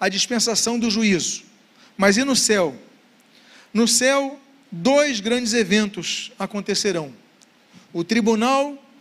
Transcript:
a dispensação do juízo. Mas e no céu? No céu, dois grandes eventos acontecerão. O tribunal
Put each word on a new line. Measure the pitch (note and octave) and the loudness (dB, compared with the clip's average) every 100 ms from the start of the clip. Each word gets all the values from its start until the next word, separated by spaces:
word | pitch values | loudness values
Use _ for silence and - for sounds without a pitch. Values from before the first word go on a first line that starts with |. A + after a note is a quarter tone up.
a | F#3+ | -4
dispensação | G3 - A#3+ A3+ G#3+ G#3 A#3+ | -2 -2 -2 -2 -2 -2 0
do | A#3 | -2
juízo. | G3+ A3 F#3 B2 - - _ _ _ - - | 0 2 2 -2 -8 -14 _ _ _ -18 0
Mas | G3 G3+ | 2 4
e | |
no | C#4 | 2
céu? | B3+ - G#3+ E3+ A#2+ - - _ _ _ _ - - - | 2 2 2 0 -4 -16 -20 _ _ _ _ -20 -20 -6
No | G#3 A3+ | 0 2
céu, | - B3+ C#4 C#4 C#4+ _ _ _ | 2 2 2 -2 -8 _ _ _
dois | E3+ F3 C#4 D4 A#3 | -4 2 4 4 0
grandes | G3 B3 A#3+ | -2 -2 0
eventos | A#3 F#3+ G#3 G#3 G3+ E3 - - - | 0 2 2 0 -4 -8 -8 -10 -10
acontecerão. | G3 G3+ G3 F#3+ G#3 F3 D3 A2+ _ _ _ _ _ - - | -10 -8 -4 -2 -2 -4 -6 -14 _ _ _ _ _ -20 -12
O | F3 | -8
tribunal | E3+ A3+ A3 A3 A#3+ C4+ C#4+ C#4 - _ | -2 0 2 2 2 0 -2 -6 -20 _